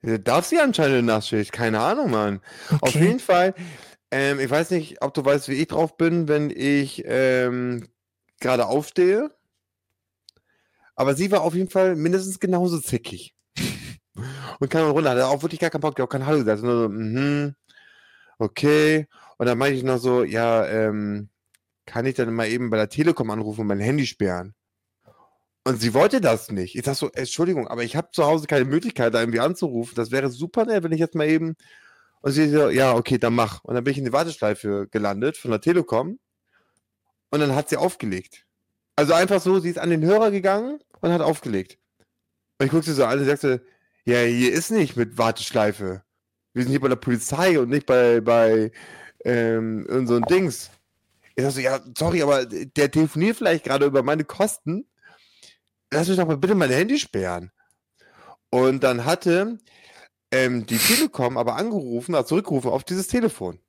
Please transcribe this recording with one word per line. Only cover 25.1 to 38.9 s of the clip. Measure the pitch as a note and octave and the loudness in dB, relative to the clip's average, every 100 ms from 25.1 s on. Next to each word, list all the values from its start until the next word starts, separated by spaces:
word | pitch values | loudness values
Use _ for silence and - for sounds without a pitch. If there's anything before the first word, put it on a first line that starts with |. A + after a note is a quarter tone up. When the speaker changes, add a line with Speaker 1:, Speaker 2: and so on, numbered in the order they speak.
| _ _ _ _ _ - | _ _ _ _ _ -4
Speaker 1:
Und | B2 | -2
sie | A#2 | 0
wollte | A#2 G3 C4 | 4 4 4
das | F3+ A2+ - | 2 0 -2
nicht. | G2+ F2+ - | -8 -6 -6
Ich | |
sag | B2 | -6
so, | C3+ C3 | -4 -6
„Entschuldigung, | - C3 - F3 E3+ A2+ | -6 -8 -2 -2 -2 -4
aber | A#2 | -6
ich | A#2+ D3 | -6 -6
hab | - | -6
zu | - | 0
Hause | D3 D#3+ D3 | 2 2 2
keine | D3 | 0
Möglichkeit, | C3 D3 A3+ - A#2 | 2 0 -2 0 0
da | A2+ | 2
irgendwie | A#2 A#2 | 0 0
anzurufen. | C3+ F3+ E3+ A#2+ A#2+ - | 0 -2 -4 -4 -6 -6
Das | A2 | -2
wäre | B2+ C#3 | -2 -2
super | B2 E3+ A#3 | -4 -6 -2
nett, | A3+ G#3+ | 0 0
wenn | E3 | -2
ich | D#3+ | -2
jetzt | E3 E3 | -2 0
mal | D3+ | 0
eben“, | D#3+ E3 D#3+ _ - _ _ _ _ | 2 0 -8 _ -20 _ _ _ _
und | C#3 | -2
sie | C#3 D#3 | 2 2
so, | D3 C#3+ | 4 4
„Ja, | A2+ C3+ | 4 4
okay, | A#2+ A#2 B2+ | 2 2 0
dann | A#2 | 2
mach.“ | A#2 A2 F#2 | 2 0 -2
Und | - | -6
dann | A#2+ | -4
bin | B2 | -2
ich | C#3 | -2
in | |
die | C3 | -2
Warteschleife | C3 E3 D3+ G#2+ G#2 G#2+ G2+ G2 | -2 -2 -2 -4 -2 -4 -4 -4
gelandet | A2 G#2 G2+ B2+ D#3+ | -4 -4 -2 -4 -4
von | - | -4
der | A2 | -2
Telekom | D#3+ F3 - A2+ D3 A#3+ _ _ _ _ _ _ _ _ _ _ _ | 2 0 2 -2 -2 -8 _ _ _ _ _ _ _ _ _ _ _
und | D3 | -2
dann | D3 | 0
hat | C3+ D3 | 0 -2
sie | C3+ | -2
aufgelegt. | F3 - A2 F#2 - - _ _ _ _ _ | -2 -4 -6 -6 -8 -20 _ _ _ _ _